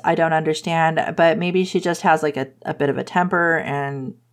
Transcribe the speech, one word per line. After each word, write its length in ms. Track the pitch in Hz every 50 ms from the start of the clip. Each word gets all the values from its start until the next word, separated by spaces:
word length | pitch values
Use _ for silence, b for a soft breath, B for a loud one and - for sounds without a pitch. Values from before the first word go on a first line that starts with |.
| -
I 100 | - 170
don't 180 | 165 165 165
understand. 800 | 160 160 156 160 156 156 - 175 165 165 160 160 160 156 - - 160
But 200 | - 165 165 160
maybe 280 | 156 175 175 175 185 185
she 160 | 185 - 180
just 220 | 170 175 170 -
has, 200 | - 180 160 156
like, 140 | 156 151 143
a, 120 | 135 135 - - _ -
a 100 | - 151
bit 160 | - 147 143
of 80 | 135 131
a 60 | -
temper 540 | - - 180 180 180 185 175 175 170 165 156
and, 560 | - - 139 143 139 139 139 139 131 - - _ _ _